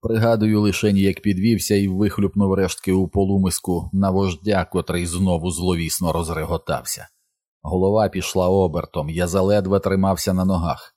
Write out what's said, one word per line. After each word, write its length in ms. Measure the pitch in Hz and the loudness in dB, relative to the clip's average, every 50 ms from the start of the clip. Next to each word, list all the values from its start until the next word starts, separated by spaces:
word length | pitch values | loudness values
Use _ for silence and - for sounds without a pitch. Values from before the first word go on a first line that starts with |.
Пригадую 600 | - 113 113 110 110 117 117 107 107 107 107 104 | -2 -2 0 2 2 2 2 2 2 2 2 2
лишень, 360 | 104 104 92 - - 104 101 98 | 2 0 0 0 0 2 2 4
як 240 | 98 98 95 - | 2 2 0 -2
підвівся 540 | - 104 98 90 95 117 117 98 - - 107 | -2 -2 -2 0 0 0 0 0 0 0 0
і 120 | 101 101 98 | 0 0 0
вихлюпнув 640 | 92 92 104 104 - - 101 98 - 101 101 95 95 | 0 0 -2 -2 0 -2 -4 -2 0 0 0 0 2
рештки 380 | 95 95 90 - - - - | 0 0 -2 -4 -6 -2 0
у 160 | 92 95 95 85 | 0 0 0 0
полумиску 800 | - 98 98 95 98 98 95 92 87 - _ - 90 85 85 - - | 0 0 0 2 2 0 0 0 -2 -4 _ -4 -4 -4 -4 -4 -2
на 160 | 95 98 98 | 0 0 0
вождя, 560 | 92 98 98 95 87 80 90 107 104 95 85 - | 0 0 0 -2 -4 -4 -4 -2 0 0 -2 -2
котрий 340 | - 92 85 - 82 87 90 | -4 -6 -4 -4 -4 -4 -4
знову 460 | 87 82 90 95 92 87 85 80 92 | -4 -2 -2 0 0 0 0 -2 -4
зловісно 600 | 85 82 87 92 90 85 82 80 - - 90 85 | -6 -4 -2 -2 -2 -2 -2 -4 -4 -4 -4 -2
розреготався. 960 | 78 85 82 85 85 78 78 80 85 80 - - 78 65 64 - - - - - _ _ _ _ _ _ _ _ _ _ | -2 -2 -4 -4 -6 -6 -4 -4 -6 -6 -4 -6 -6 -6 -6 -10 -12 -12 -14 -20 _ _ _ _ _ _ _ _ _ _
Голова 480 | _ - 92 92 92 98 104 110 107 95 | _ 2 2 4 4 4 4 4 2 2
пішла 400 | - 95 87 - - 95 90 90 | 0 -2 -6 -2 0 2 2 4
обертом, 600 | 95 98 95 87 78 85 80 - - 82 76 76 | 4 4 4 2 2 -2 -6 -4 -6 -6 -6 -4
я 180 | 80 85 90 87 | -2 -2 -2 0
заледве 520 | 82 98 92 98 104 104 92 92 98 98 | 0 0 2 2 2 2 2 2 0 0
тримався 540 | - 101 95 95 95 98 95 87 - - 95 | 2 0 0 2 2 2 0 0 0 -2 0
на 120 | 92 92 | 0 2
ногах. 500 | 95 98 85 80 82 71 - - - _ | 2 0 0 0 -2 -4 -6 -8 -20 _